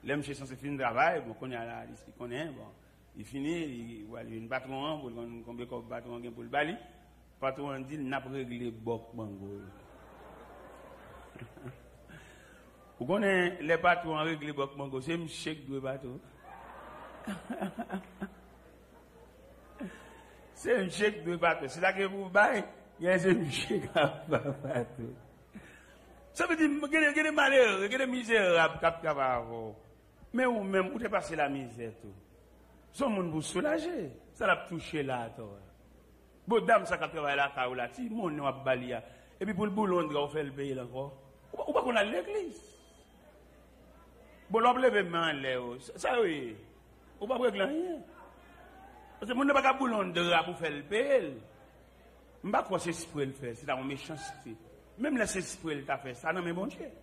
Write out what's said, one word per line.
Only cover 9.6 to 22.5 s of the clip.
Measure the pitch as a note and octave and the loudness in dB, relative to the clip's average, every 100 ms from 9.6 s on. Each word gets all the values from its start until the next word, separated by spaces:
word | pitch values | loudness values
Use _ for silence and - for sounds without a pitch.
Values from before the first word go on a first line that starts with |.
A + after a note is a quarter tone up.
| G2 - - - - - - - - - - - - - - - - - | -14 -18 -20 -20 -20 -20 -20 -20 -18 -20 -20 -20 -20 -20 -18 -20 -18 -18
<laughs> | A#2 - B2+ - - - - D#3 - - - - - - - - | -18 -14 -16 -16 -20 -20 -20 -20 -20 -20 -20 -20 -20 -20 -20 -12
Vous | B2 | 0
connaissez | G3 G3+ F#3+ F3 F3+ | 2 4 4 2 0
les | D3 E3 | 2 4
patrons | F3 F3 E3 D#3 | 6 4 2 -2
à | |
régler | D#3 D#3+ D3 | 0 -2 -6
bok | C#3 C#3 C#3+ | -4 -4 -4
mango, | C#3 C3 | -6 -6
c'est | C3 E3+ | -4 -4
monsieur | D#3+ - - | -4 -8 -8
qui | D#3 C3+ | -8 -8
doit | C#3 C3 | -6 -6
patron. | C3+ B2+ B2+ - - - - - - - - - - | -6 -8 -12 -16 -20 -20 -18 -16 -16 -16 -16 -16 -14
<laughs> | - F#3 - C4+ G3 - - F#3+ - - G3 - - - - - - - - - - - - - - - G3+ - - - - - - | -10 -10 -8 -6 -6 -8 -8 -8 -10 -12 -12 -12 -20 -20 -20 -20 -20 -20 -20 -20 -20 -20 -20 -20 -20 -12 -12 -12 -20 -20 -20 -20 -20
C'est | - - A#3+ | -6 2 4
monsieur | F#3+ D3+ G#3 | 2 2 2
qui | G#3 | 2
doit | D#3+ F3 | -4 2
patron. | E3+ D#3 C3+ | 4 2 -2
C'est | D#3 | 2
là | F#3 | 2
que | F#3+ | 4
vous | G3 G3 F#3+ | -2 -2 2
baillez, | F#3 G#3 | 6 6